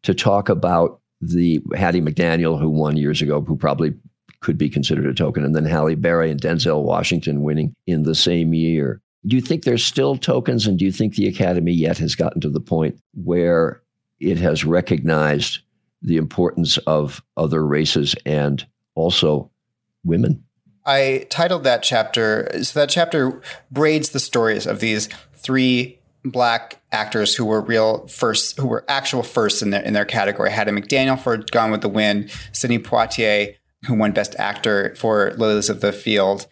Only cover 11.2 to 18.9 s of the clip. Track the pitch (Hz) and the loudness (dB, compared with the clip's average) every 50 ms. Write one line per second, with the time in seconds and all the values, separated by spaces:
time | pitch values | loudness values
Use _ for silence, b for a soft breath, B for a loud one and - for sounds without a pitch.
11.2 | 101 98 95 - 92 90 90 87 82 87 87 85 78 80 85 - 80 73 - - | 0 0 0 0 0 2 2 2 2 2 2 2 2 0 0 -2 -2 -4 -2 -2
12.2 | 82 - - 85 73 76 71 78 - - 82 80 80 76 - _ _ _ _ - | -2 -2 -2 -4 -4 -2 -4 -4 -2 -2 -2 0 0 -2 -4 _ _ _ _ -10
13.2 | 85 85 85 87 85 85 87 82 82 73 - - _ _ _ _ _ _ _ _ | -6 -2 0 0 2 2 2 2 2 0 -4 -10 _ _ _ _ _ _ _ _
14.2 | 82 90 92 82 90 82 76 76 73 78 82 90 87 - 87 71 64 82 78 78 | -2 -2 0 2 0 0 0 0 0 0 0 0 2 0 -2 -2 0 0 0 2
15.2 | 78 76 73 73 71 - - - _ _ _ _ _ _ _ _ - - 85 80 | 2 2 0 0 -2 -4 -8 -10 _ _ _ _ _ _ _ _ -4 -2 0 0
16.2 | 78 76 - - 90 - - - 85 73 - - - - 78 76 76 71 - - | 0 -2 -2 0 -2 0 0 -2 0 0 0 -2 0 0 0 0 0 -2 -6 -12
17.2 | _ _ _ - 80 76 78 80 78 73 71 73 78 76 - 80 73 71 - - | _ _ _ -4 -2 0 0 0 0 0 0 0 0 0 0 0 0 0 -2 -4
18.2 | - 71 76 73 71 73 71 65 - _ _ _ _ _ | -4 -4 -2 0 0 0 -2 -4 -6 _ _ _ _ _